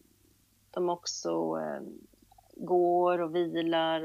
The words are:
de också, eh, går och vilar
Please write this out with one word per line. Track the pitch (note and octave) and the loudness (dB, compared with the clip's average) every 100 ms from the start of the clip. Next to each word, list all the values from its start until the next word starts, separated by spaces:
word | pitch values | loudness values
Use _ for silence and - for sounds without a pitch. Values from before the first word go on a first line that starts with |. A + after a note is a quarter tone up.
| _ _ _ _ _ _ _ | _ _ _ _ _ _ _
de | F#3 F3 | -4 -2
också, | F3 - - E3+ E3 D#3+ D#3+ | -2 -6 -8 -4 -2 -2 -4
eh, | D#3 C#2+ - - - _ _ - _ - | -6 -8 -12 -16 -20 _ _ -20 _ -12
går | E3+ F3+ F3 F3 F3 F3+ | 0 4 4 4 4 2
och | E3 F3 | 0 0
vilar | E3+ E3 E3 E3 D#3+ D#3+ | 0 0 0 2 2 0